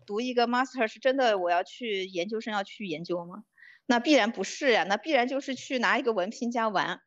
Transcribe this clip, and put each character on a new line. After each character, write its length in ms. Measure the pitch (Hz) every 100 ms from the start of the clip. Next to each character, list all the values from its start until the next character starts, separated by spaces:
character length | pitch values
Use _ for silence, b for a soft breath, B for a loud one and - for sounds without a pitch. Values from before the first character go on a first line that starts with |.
读 160 | - 208
一 140 | 254
个 140 | 240 233
master 400 | 247 262 254 220
是 100 | 220
真 180 | 269 262
的 220 | 254 202
我 100 | 175
要 140 | 175
去 440 | 196 - 240 202 190
研 220 | 185 185
究 120 | 220
生 120 | 226
要 120 | 214
去 220 | 202 - 202
研 180 | 151
究 200 | 170 175
吗？ 200 | 170 196 - _ b b -
那 140 | 240
必 120 | 277
然 200 | 294 214
不 100 | 226
是 300 | 196 - 285
呀， 100 | 214
那 140 | 165 208
必 160 | 320
然 160 | 285 247
就 120 | 269
是 140 | 277
去 240 | 254 - 262
拿 180 | 208 220
一 60 |
个 100 | 262
文 160 | 220 180
凭 220 | - 233
加 180 | 240 226
玩， 300 | 185 151 180